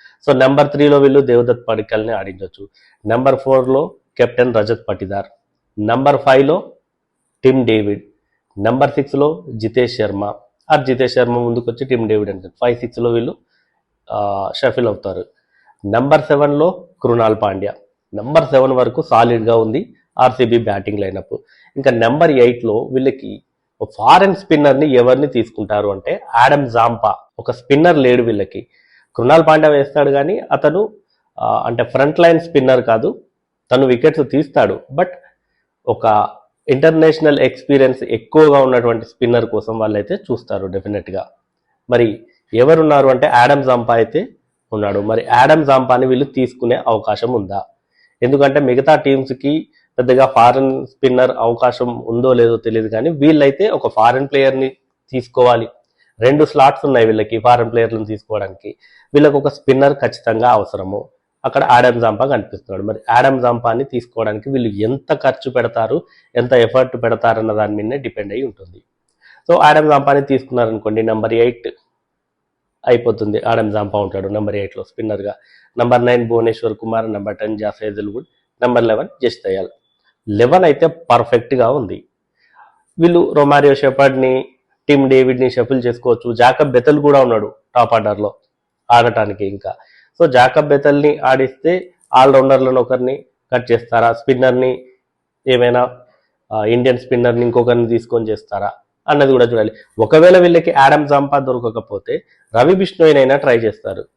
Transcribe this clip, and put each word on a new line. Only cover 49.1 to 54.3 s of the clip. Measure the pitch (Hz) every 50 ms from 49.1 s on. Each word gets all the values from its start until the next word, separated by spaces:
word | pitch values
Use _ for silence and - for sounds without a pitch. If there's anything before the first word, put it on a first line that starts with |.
| 139 135 131 135 127 - - 139 151 160 - _ _ _ _ _ -
పెద్దగా | - 127 123 127 131 135 135 -
ఫారిన్ | 123 117 120 131 135 135 131 131 135 127 120
స్పిన్నర్ | _ - - 131 123 127 127 127 - - 117
అవకాశం | 117 120 - 131 123 120 - 127 123 120 120 120 113
ఉందో | 117 120 127 131 127 117
లేదో | 117 117 117 110 -
తెలియదు | 117 110 113 110 107 113
కానీ | 110 127 165 165 139
వీళ్ళైతే | 143 156 160 147 143 139 139 139 190 220 -
ఒక | - - - -
ఫారిన్ | 107 110 120 123 131 139 135